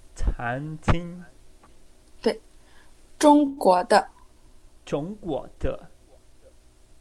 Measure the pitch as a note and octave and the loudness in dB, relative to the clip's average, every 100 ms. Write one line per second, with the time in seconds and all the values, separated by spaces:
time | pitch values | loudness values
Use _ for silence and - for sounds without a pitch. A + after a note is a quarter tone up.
0 | - - - - A#2+ C3 D#3 D#3 - E3+ | -14 -4 -4 -2 -6 -8 -10 -6 -2 -2
1 | F3 F3+ F3 - - - - - - - | -2 -14 -20 -20 -20 -20 -20 -20 -20 -20
2 | - - - - - - - - - - | -20 -6 -4 -4 -10 -20 -20 -20 -20 -20
3 | - - D4+ D4 C#4 C#4 F#3+ F3+ F3+ G#3 | -20 2 6 6 4 0 2 2 4 2
4 | - - - _ - - - - - C#3+ | 2 -8 -20 _ -20 -20 -20 -20 -8 -8
5 | E3 G#3+ F3+ B2+ - - C3+ - - - | -8 -10 -8 -8 -10 -8 -8 -8 -14 -20
6 | _ - - - - - - _ _ - | _ -20 -20 -20 -20 -20 -20 _ _ -20